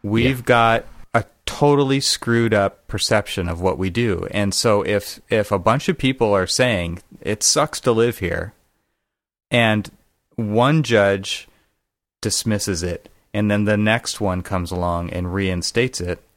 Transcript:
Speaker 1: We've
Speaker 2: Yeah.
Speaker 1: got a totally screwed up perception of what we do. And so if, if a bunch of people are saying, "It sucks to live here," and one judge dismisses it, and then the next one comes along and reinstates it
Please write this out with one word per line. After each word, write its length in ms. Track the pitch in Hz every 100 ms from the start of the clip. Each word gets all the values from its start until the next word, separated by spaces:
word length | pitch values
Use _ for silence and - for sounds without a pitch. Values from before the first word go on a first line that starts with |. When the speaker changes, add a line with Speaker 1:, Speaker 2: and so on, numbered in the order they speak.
Speaker 1:
We've 360 | 104 110 123 127
Speaker 2:
Yeah. 60 |
Speaker 1:
got 400 | 123 120 117 113 - - -
a 120 | 117 - _
totally 560 | - - 147 143 135 139
screwed 540 | - - - 117 113
up 320 | 107 98 - -
perception 600 | 104 - 110 - - 87
of 120 | 85
what 180 | 92 82
we 120 | 95
do. 360 | 98 120 90 -
And 240 | 104 101
so 280 | - 120 104
if, 380 | 87 101 - - _
if 240 | 113 101
a 60 | 98
bunch 300 | 90 131 -
of 100 | 185
people 340 | 131 131 110
are 120 | 101 92
saying, 560 | - 127 101 85 85 _ -
"It 220 | - 107
sucks 360 | - - 151 -
to 120 | -
live 260 | 113 117 113
here," 360 | 87 - 107 _ _ _ _ _ _ _ _ _ _
and 400 | 123 110 107 98 _ _ _ _ -
one 460 | 107 107 127 160
judge 640 | 120 113 98 98 98 - - _ _ _ _ _ _ _
dismisses 600 | 110 - 113 104 - 85
it, 280 | 87 85 - _ _
and 160 | 107 104
then 140 | 104
the 120 | 104 107
next 440 | 107 117 - -
one 220 | 101 92
comes 280 | - 95 87
along 400 | 90 87 85 85
and 240 | 87 90
reinstates 680 | 95 95 90 - 117 127 -
it 220 | 87 87 _